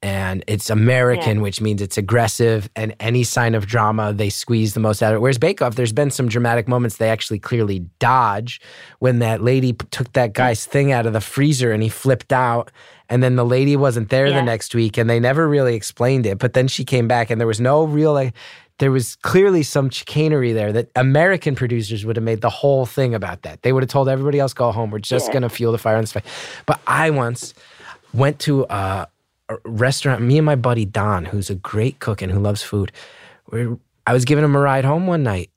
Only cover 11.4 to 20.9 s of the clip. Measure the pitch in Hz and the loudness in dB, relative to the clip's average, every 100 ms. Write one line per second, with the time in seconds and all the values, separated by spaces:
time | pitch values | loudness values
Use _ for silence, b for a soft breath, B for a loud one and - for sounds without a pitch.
11.4 | 143 139 123 107 110 - 135 127 - 131 | 0 2 0 0 -2 -2 0 0 2 0
12.4 | 127 120 117 B B B B 123 127 127 | 2 0 -4 B B B B 2 2 2
13.4 | 120 127 139 143 139 120 107 131 139 139 | 2 2 2 2 2 0 0 2 2 2
14.4 | 123 113 - 117 113 104 113 117 120 139 | 0 -2 -2 0 0 0 2 2 2 2
15.4 | 160 147 131 113 - - 120 135 107 98 | 2 2 2 -2 -6 -2 0 2 0 0
16.4 | 123 - 131 - 123 127 117 120 113 113 | 0 2 0 -2 -2 0 2 2 0 0
17.4 | 117 107 120 147 160 147 156 143 135 - | 0 0 2 2 2 2 2 2 -2 -6
18.4 | B B B _ 135 131 120 - - 175 | B B B _ 0 2 -2 -6 0 4
19.4 | 202 185 147 - 135 - - 151 156 151 | 4 2 0 0 -2 -4 -6 -2 0 2
20.4 | 123 110 107 107 120 | 0 0 0 -2 -2